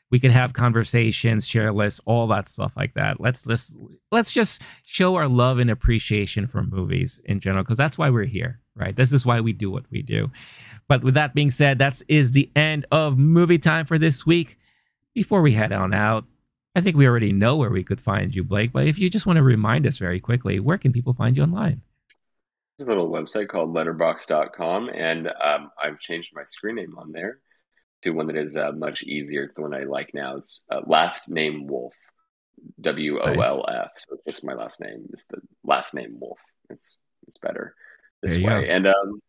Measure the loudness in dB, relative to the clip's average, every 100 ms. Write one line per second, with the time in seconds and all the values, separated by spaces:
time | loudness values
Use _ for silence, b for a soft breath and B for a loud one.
0 | _ 4 6 6 4 2 2 2 2 2
1 | 2 0 0 0 0 0 0 0 -2 -2
2 | 0 0 2 0 -2 -6 -6 -4 -6 -2
3 | -4 -2 -2 -4 -4 -4 -4 -16 -20 -20
4 | _ 0 2 0 0 -2 B B _ 2
5 | 2 4 2 4 4 4 2 2 2 2
6 | 2 -2 0 -4 -4 -4 -4 -4 -2 -2
7 | -4 -6 -6 -4 -2 -2 0 0 0 0
8 | 2 2 0 -4 -8 -10 _ -8 -6 2
9 | 4 4 4 2 0 -2 -4 -6 -8 -10
10 | -4 -2 -4 B B B B B 0 2
11 | 4 2 2 2 0 4 2 4 0 0
12 | 2 4 6 4 2 2 0 -2 0 0
13 | 2 4 6 6 6 4 4 0 0 2
14 | 2 2 2 2 0 -10 _ _ _ _
15 | _ -6 0 4 6 4 2 0 0 0
16 | 0 0 -4 _ _ _ _ 0 2 6
17 | 6 6 2 2 2 2 0 0 -2 -4
18 | -2 -2 -2 -4 -2 0 0 2 0 2
19 | 0 0 2 6 6 4 2 2 0 -2
20 | -4 -4 -2 -2 0 -2 0 0 0 0
21 | -2 -2 0 2 2 0 -2 -4 -8 _
22 | _ _ _ _ _ _ _ -12 -2 -2
23 | -2 -4 -6 -6 -4 -4 -2 -2 -4 -2
24 | -2 -2 -2 -2 -2 -4 -4 -4 -6 -6
25 | -4 -4 -6 -4 -2 -2 -6 -8 -8 -8
26 | -10 -10 -10 -18 -18 -12 -10 -10 -12 -16
27 | -16 -10 -10 -12 _ _ _ _ _ _
28 | -6 -4 -4 -4 -6 -4 -6 -6 -8 -10
29 | -8 -8 -6 -8 -8 -10 -10 -8 -8 -8
30 | -8 -10 -10 -10 -12 -14 -8 -8 2 2
31 | 2 -4 -8 -4 -4 -4 -8 -8 -10 -18
32 | _ _ _ _ _ _ -20 -8 -6 -4
33 | -4 -2 -2 0 0 -2 -4 -6 -8 -12
34 | -16 -14 -12 -12 -12 -10 -12 -14 -16 -16
35 | -16 -18 -16 -16 -18 _ -2 -2 -2 -12
36 | -12 -16 -18 -18 _ _ _ -20 -20 -20
37 | _ _ _ -12 -10 -10 -12 _ b b
38 | b _ -4 -2 0 0 0 2 4 4
39 | 0 -10